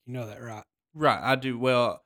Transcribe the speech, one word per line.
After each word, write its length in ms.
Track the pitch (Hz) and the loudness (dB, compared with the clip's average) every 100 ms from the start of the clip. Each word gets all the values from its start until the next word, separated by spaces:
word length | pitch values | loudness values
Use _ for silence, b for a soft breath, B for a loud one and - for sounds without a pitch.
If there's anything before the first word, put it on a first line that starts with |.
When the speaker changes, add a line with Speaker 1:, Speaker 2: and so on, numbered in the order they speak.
| 123 | -12
Speaker 1:
You 80 | |
know 140 | 127 110 | -10 -10
that, 140 | 107 | -12
right? 200 | 120 107 - _ _ | -14 -14 -16 _ _
Speaker 2:
Right, 260 | 156 147 101 | 0 2 4
I 140 | 123 131 | 2 0
do. 220 | 131 117 | 0 0
Well, 460 | 131 123 117 82 | 2 4 2 -2